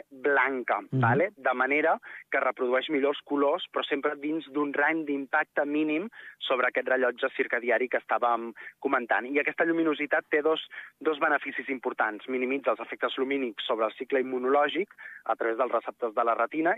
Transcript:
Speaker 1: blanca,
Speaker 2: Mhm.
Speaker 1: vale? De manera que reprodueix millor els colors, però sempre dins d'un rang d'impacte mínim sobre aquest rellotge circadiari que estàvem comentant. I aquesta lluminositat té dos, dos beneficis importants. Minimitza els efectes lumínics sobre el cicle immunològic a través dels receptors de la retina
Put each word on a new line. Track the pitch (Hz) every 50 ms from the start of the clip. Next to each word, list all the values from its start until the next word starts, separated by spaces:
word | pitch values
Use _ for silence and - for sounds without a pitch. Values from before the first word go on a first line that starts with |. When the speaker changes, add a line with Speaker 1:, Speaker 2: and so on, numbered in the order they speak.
| - _
Speaker 1:
blanca, | 139 131 127 147 143 135 127 139 135 127 117 - 107 104
Speaker 2:
Mhm. | 98 - 131 131
Speaker 1:
vale? | 120 113 123 143 180 - -
De | 135 131 131
manera | 127 127 131 135 143 151 151 160 202 247 - - - - - _
que | - 139
reprodueix | 131 131 - - 127 123 127 131 131 156
millor | 156 135 139 143
els | 143 -
colors, | - - 143 143 143 139 156 - - -
però | - 131 117
sempre | - 151 139 139 147 147
dins | 143 143 151 160 160 139 135
d'un | 135 147 147 143
rang | 135 143 147 156 160 160 151
d'impacte | 143 139 139 135 - - 151 156 - - 165 143
mínim | 143 147 151 156 151 151 160 208 233 - - - - - -
sobre | - - 135 127 123 127
aquest | - 131 127 131
rellotge | 131 131 127 123 123 - 135 127 -
circadiari | - 131 - 123 117 117 120 113 113 127 123
que | 131 117
estàvem | - - 117 110 123 120 117 113 117 117 - - - - - _
comentant. | - 135 139 127 120 - 101 101 120
I | 127 143 147
aquesta | 139 151 - - 170
lluminositat | 170 165 165 165 160 143 147 147 - 156 160 - -
té | 156 147
dos, | 143 156 156 156 - - - - - - - -
dos | 143 160 151 143
beneficis | 160 156 147 139 - 143 - 139 123 135
importants. | 135 120 - 123 120 - 117 107 107 101 - 131
Minimitza | 131 127 127 127 139 139 - 127
els | 107 -
efectes | 117 - 127 - 131 117 - 135
lumínics | 131 135 139 139 131 117 - - -
sobre | - 120 110 113
el | 107
cicle | - - 123 - 143 131
immunològic | 127 131 127 123 123 131 143 143 147 143 135 170 208 - - - - - - - -
a | - 113
través | - 113 113 113 120
dels | 131 117
receptors | 117 113 - 123 - _ 123 113 107
de | 120 117
la | 117 110
retina | 113 117 117 151 156 160 175 220